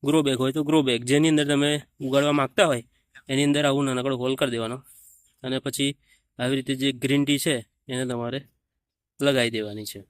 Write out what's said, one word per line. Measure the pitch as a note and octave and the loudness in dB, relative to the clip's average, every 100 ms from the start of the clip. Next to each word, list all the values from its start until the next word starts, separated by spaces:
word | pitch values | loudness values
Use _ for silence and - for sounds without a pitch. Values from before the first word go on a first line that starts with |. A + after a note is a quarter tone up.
ગ્રો | C#3 D#3+ | 2 2
બેગ | C#3+ C3 | 2 0
હોય | C3 | 0
તો | C3+ | -2
ગ્રો | D3 D#3 | 2 2
બેગ, | C3+ A#2+ | 4 0
જેની | A#2+ C#3+ D#3+ | 2 4 4
અંદર | D#3 D3 | 2 2
તમે | C#3+ C#3+ D3 - _ | 2 0 -2 -6 _
ઉગાડવા | C3+ C#3 C#3+ | 0 2 2
માંગતા | D3 C3+ - F3+ | 2 0 2 2
હોય | B2+ A2+ _ _ - _ | 2 -4 _ _ -20 _
એની | C3+ | 0
અંદર | C#3+ D3 D3 | 2 2 2
આવું | C#3 C#3 | 2 0
નાનકડો | B2+ B2+ C3 | -2 -2 -2
હોલ | B2+ C3 | -2 -2
કરી | C#3 | -2
દેવાનો. | A#2 A2+ B2+ - - - _ _ _ | -2 -6 -8 -12 -20 -20 _ _ _
અને | C3 C3 | -6 -6
પછી | C#3 - C#3 C#3 _ _ _ _ | -6 -2 -4 -4 _ _ _ _
આવી | B2 C3+ | -2 -2
રીતે | C3 C3+ | -2 -2
જે | C3+ | -2
ગ્રીન | B2+ B2+ C#3 C#3+ | -2 0 2 2
ટી | C#3+ | 0
છે | - C3+ A2+ _ - | 0 -4 -6 _ -10
એને | B2+ C3 | -6 -4
તમારે | A#2+ A#2+ C3 C3+ _ _ _ _ _ _ _ | -4 -6 -8 -12 _ _ _ _ _ _ _
લગાવી | C#3+ C3+ A#2 | 0 2 0
દેવાની | A2+ G#2+ G#2 G#2 | -2 -6 -8 -12
છે. | G#2 F#2+ | -14 -18